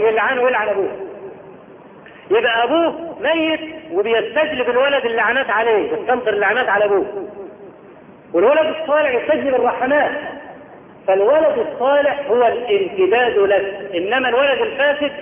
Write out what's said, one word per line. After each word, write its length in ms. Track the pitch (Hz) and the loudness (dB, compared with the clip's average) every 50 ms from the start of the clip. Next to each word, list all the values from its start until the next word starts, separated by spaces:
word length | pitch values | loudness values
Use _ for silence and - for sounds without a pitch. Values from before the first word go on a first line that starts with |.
يلعنه 420 | 214 226 220 226 208 254 269 247 | 0 2 2 2 0 0 0 0
ويلعن 260 | 247 254 254 214 214 214 | 0 0 0 0 0 -2
أبوه. 220 | 202 196 190 - - - - - - - 196 190 - - - - - - - - - - - - - - - - - - - - | 0 -2 -2 -4 -4 -8 -12 -14 -14 -14 -16 -16 -16 -18 -20 -20 -20 -20 -20 -20 -20 -20 -20 -20 -20 -20 -20 -20 -20 -14 -4 0
يبقى 340 | 381 466 - 240 226 226 240 | 0 2 2 2 2 2 2
أبوه 520 | 233 294 330 339 311 - 311 339 330 - - | 2 2 2 2 2 -2 -4 -10 -12 -10 -4
ميت 400 | 202 285 330 330 311 320 320 311 320 311 320 311 - 311 | -2 0 0 2 0 0 -2 -4 -6 -10 -14 -14 -12 -6
وبيستجلب 800 | 165 190 214 233 226 220 214 226 233 294 311 302 285 254 247 240 | -2 -2 0 2 0 0 0 -2 0 -2 -2 0 -2 -4 -2 0
الولد 340 | 240 247 269 285 277 262 - | 2 2 2 2 2 0 0
اللعنات 460 | 233 226 226 214 214 240 269 262 - | 0 -2 0 0 0 0 0 -2 0
عليه، 400 | 202 214 226 233 220 202 160 139 | 0 0 2 2 2 2 0 -2
بيستمطر 380 | 156 151 - 233 254 247 - 214 | -4 -4 -2 0 -2 0 0 0
اللعنات 360 | 202 202 202 190 220 254 247 - | 0 2 2 0 0 0 0 0
على 160 | 196 202 208 | 2 2 2
أبوه. 220 | 202 202 185 - - - 202 170 - - - - - - - - - - - - - - - - - - - - - | 2 2 2 0 -2 -6 -10 -10 -12 -12 -14 -14 -16 -16 -18 -20 -20 -20 -20 -20 -20 -20 -20 -20 -20 -20 -20 -12 -2
والولد 420 | - 170 190 247 294 311 311 311 - - | 0 2 4 4 4 4 2 0 -2 -6
الصالح 300 | - 262 285 302 302 277 247 | -2 0 0 2 2 2 0
يستجلب 400 | 226 - - 311 294 247 277 262 | -2 0 0 0 0 0 0 0
الرحمات. 560 | 240 233 240 - - 233 262 285 294 247 - 269 294 - - - - - - - - - - - - - - - - - | 2 2 0 0 0 -2 0 2 2 2 0 -2 -6 -8 -10 -12 -14 -16 -18 -18 -20 -20 -20 -20 -20 -20 -20 -18 -8 -2
فالولد 600 | - - 175 196 453 - 311 311 - - 240 - 311 | 0 2 2 4 4 4 4 4 2 2 0 -4 -4
الصالح 540 | 262 208 240 269 285 285 294 285 - 285 277 208 | -4 -2 0 2 2 2 2 2 0 -2 -2 0
هو 160 | 214 247 247 | 2 2 2
الامتداد 920 | 226 208 233 240 208 202 202 190 165 - 185 185 185 214 247 247 233 202 208 | 2 2 0 -2 0 0 0 0 -2 0 0 2 2 4 2 2 2 2 2
لك، 520 | 196 196 202 190 196 196 196 - 190 - 185 | 2 4 2 2 0 -2 -8 -10 -10 -6 -6
إنما 340 | 170 180 202 247 262 254 247 | -4 -2 -2 -2 0 0 0
الولد 320 | 226 254 285 277 262 233 | 2 2 2 2 2 0
الفاسد 520 | 233 214 - - 277 294 277 285 294 277 - - | -2 -4 -2 0 0 0 0 0 -2 -4 -6 -6